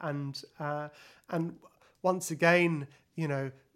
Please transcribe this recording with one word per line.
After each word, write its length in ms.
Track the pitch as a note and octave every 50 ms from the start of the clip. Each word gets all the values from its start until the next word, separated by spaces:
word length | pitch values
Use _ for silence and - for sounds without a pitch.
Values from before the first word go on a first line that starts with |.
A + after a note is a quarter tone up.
And, 420 | E3+ D#3 C#3+ C#3+ C#3+ C#3 C#3 - - - _ -
uh, 300 | D3+ D3 D3 D3 D3+ D3 - - - - - _ _ -
and 260 | F3+ E3 E3 E3+ - - - - _ _ _ _ _ _
once 300 | - F#3 F#3 F#3 F3+ -
again, 560 | E3 C#3 E3+ E3+ F3 F3 F3 E3+ E3 D3 C#3 - - _ _ _ -
you 140 | E3+ D#3+ D3
know, 240 | C#3 C3+ C3+ C3 C3 - _ _ _